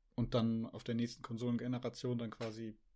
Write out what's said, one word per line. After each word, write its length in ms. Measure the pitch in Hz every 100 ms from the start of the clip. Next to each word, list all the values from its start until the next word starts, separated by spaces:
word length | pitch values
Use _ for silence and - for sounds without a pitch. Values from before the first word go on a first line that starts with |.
| _
und 200 | - 113
dann 320 | 123 113 113 113
auf 180 | 117
der 100 | -
nächsten 280 | 117 120 -
Konsolengeneration 960 | - 113 120 120 120 123 120 - 127 120
dann 120 | 113
quasi 460 | - 113 110 113 107 _